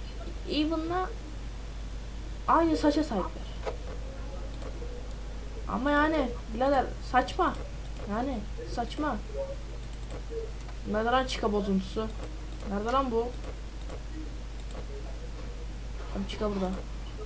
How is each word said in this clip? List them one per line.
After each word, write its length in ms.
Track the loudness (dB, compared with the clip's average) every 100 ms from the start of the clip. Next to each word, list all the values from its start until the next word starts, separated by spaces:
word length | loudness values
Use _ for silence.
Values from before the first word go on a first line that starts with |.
| -6 -6 -6 -6 0
Even'la 580 | 2 2 2 2 0 0 -4 -6 -6 -6 -6 -8 -6 -6 -6 -6 -6 -6 -2 6
aynı 300 | 6 8 6
saça 260 | 6 4
sahipler. 440 | 4 2 0 -4 -6 -4 -4 -4 -6 -6 -6 -6 -6 -4 -4 -4 -6 -4 -6 -4 -6 -6 -6 -6 -6 -4 -2
Ama 240 | 2 6
yani 380 | 6 6 4 2 -2 -4 2
birader 300 | 6 6 4 -2 4
saçma. 420 | 4 4 4 4 2 -4 -6 -6 -6 -2
Yani 300 | 0 0 -2 -4 -4 -2 -2
saçma. 420 | -2 0 0 0 -2 -4 -2 -4 -6 -6 -6 -6 -6 -6 -4 -4 -4 -6 -6 -6 0
Nerede 180 | 2 6
lan 180 | 6 4
Chica 260 | 2 4
bozuntusu? 540 | 4 4 2 2 -2 -2 -4 -6 -6 -8 -6 -2
Nerede 220 | 0 4
lan 200 | 4 6
bu? 80 | 2 2 -2 -6 -6 -6 -6 -6 -6 -6 -6 -6 -6 -6 -6 -6 -6 -6 -6 -6 -6 -6 -6 -6 -6 -6 -6 -6 -4 -4 -2
Abi 140 | -2
Chica 200 | 0 0
burada. 220 | 2 2 0 -4 -6 -6 -6